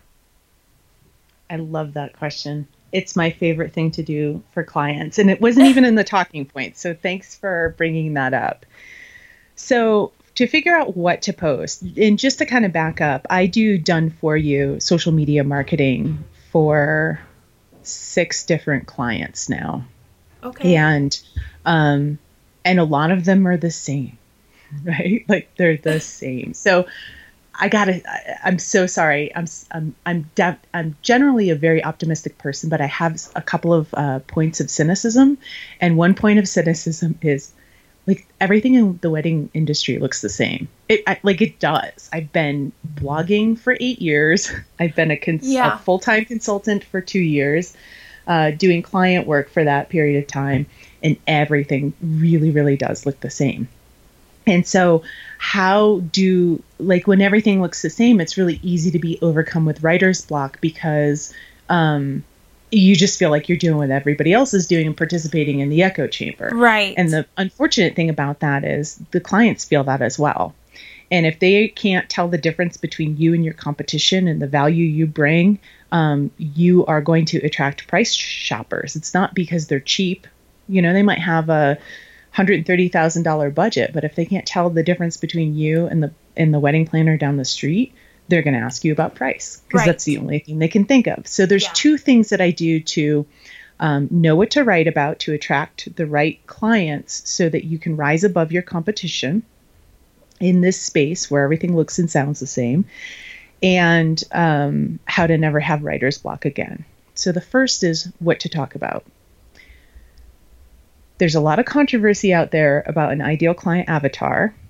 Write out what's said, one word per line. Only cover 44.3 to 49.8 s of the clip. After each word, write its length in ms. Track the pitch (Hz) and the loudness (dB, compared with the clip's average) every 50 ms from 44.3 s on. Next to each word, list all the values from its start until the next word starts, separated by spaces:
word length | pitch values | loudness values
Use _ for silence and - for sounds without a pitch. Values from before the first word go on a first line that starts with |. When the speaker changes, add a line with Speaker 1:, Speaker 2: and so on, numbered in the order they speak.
| 165 208 - - - - - | 2 2 0 -4 -10 -12 -14
Speaker 1:
<laughs> 140 | _ _ - | _ _ -4
I've 140 | 170 170 - | -4 -2 0
been 160 | - 160 160 | 0 0 0
a 80 | 151 | -2
cons-, 300 | 151 - 180 165 151 269 | -2 -2 -4 -4 -4 -2
Speaker 2:
Yeah. 280 | 262 269 254 247 226 214 | -2 0 0 0 -2 -4
Speaker 1:
a 20 | - | -4
full-time 460 | - - 180 185 - 247 220 220 220 | -2 -2 -2 -2 0 0 0 0 -2
consultant 580 | - 240 220 - 226 202 202 - 220 208 202 - | -4 -8 -8 -6 -4 -6 -4 -2 -4 -4 -4 -6
for 160 | - - 185 | -6 -8 -8
two 200 | 180 - - 190 | -8 -4 -2 -2
years, 540 | 175 160 147 143 139 143 147 165 180 - - - - - - - - - - - _ | 0 0 0 0 0 0 0 -2 -4 -6 -14 -20 -20 -20 -20 -20 -20 -20 -20 -14 _
uh, 240 | - 175 160 156 151 | -2 0 2 2 0
doing 300 | 151 156 190 185 175 170 | 0 0 2 2 2 0
client 460 | - - - 185 185 185 180 180 - | -2 -4 0 0 2 2 2 0 0
work 220 | - 151 143 143 - | 0 0 -2 -2 -2
for 140 | - 180 156 | -2 0 0
that 260 | 147 143 139 | 2 0 0